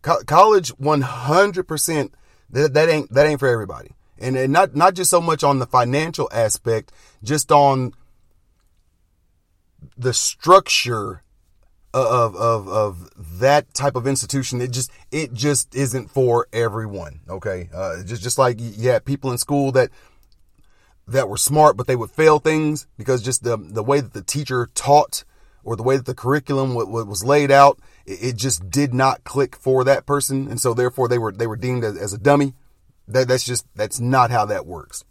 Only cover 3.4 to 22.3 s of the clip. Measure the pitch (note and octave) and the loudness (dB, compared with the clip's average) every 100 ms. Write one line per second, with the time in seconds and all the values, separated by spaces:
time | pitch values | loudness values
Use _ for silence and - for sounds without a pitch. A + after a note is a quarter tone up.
3.4 | C3 A#2 G2 C2 - - _ _ B2+ C3 | 0 -2 -4 -14 -18 -20 _ _ -6 -2
4.4 | C3 D#3 F#3+ B2+ F3+ F#3 F3+ F3 E3 D#3 | 0 2 2 4 2 2 0 0 0 0
5.4 | C#3+ C#3 A#2+ B2+ A#2+ C#3 D#3+ - C#3+ A2+ | 0 0 0 0 2 -2 -2 -6 -6 -2
6.4 | A2 - - A2+ - - _ _ G#2 D3 | -2 -2 -4 -4 -6 -20 _ _ -6 -4
7.4 | - D3 C#3+ C3+ B2+ - _ _ _ _ | 2 4 4 2 -4 -10 _ _ _ _
8.4 | _ _ _ _ _ _ _ _ _ _ | _ _ _ _ _ _ _ _ _ _
9.4 | _ _ _ _ - - A#2+ A#2 - - | _ _ _ _ -20 -6 -4 -2 -4 -4
10.4 | D#3 F#3+ - - B2 A2+ G2 F2 _ _ | 6 6 6 -2 -2 -4 -6 -12 _ _
11.4 | _ _ _ _ _ C3+ A#2+ A#2+ A#2 F#2+ | _ _ _ _ _ -2 2 2 0 0
12.4 | A#2 A2+ F#2+ G#2 G#2 F2 F2+ _ D2+ F2 | 0 0 -2 -2 -2 -4 -18 _ -16 0
13.4 | B2+ D3 - - C#3+ B2+ B2 C3+ - C#3 | 4 4 2 -4 -2 -2 -2 -4 -4 -6
14.4 | B2 B2 B2+ B2 - - - D3+ D3 A#2 | -4 -6 -4 -6 -8 -12 -10 -8 -6 -4
15.4 | C#3+ C#3 - - C3 B2+ G#2 - B2+ A#2 | -2 0 -4 -4 -4 -4 -6 -2 2 2
16.4 | - A2 A#2 G#2 A2 G2 D#2+ - - F#2+ | 0 -2 -2 -4 -8 -10 -12 -16 -14 -10
17.4 | G#2 F#2 F2 F2+ F#2+ E2 F#2+ A#2 G2 - | -8 -8 -10 -8 -8 -8 -10 -10 -6 0
18.4 | B2+ A2+ A#2 G#2 A#2+ A#2 - C#3 C3+ A#2+ | 0 0 -10 -4 0 0 -2 -6 -4 -6
19.4 | - C#3+ C3+ C3 A#2+ - _ _ _ _ | -2 -2 2 2 2 -2 _ _ _ _
20.4 | _ _ _ _ _ _ - B2 A#2 G2+ | _ _ _ _ _ _ -4 -2 -2 -4
21.4 | - D3+ D3+ G2 B2+ B2+ B2+ - D#3 | 0 6 4 4 -2 -4 -4 2 4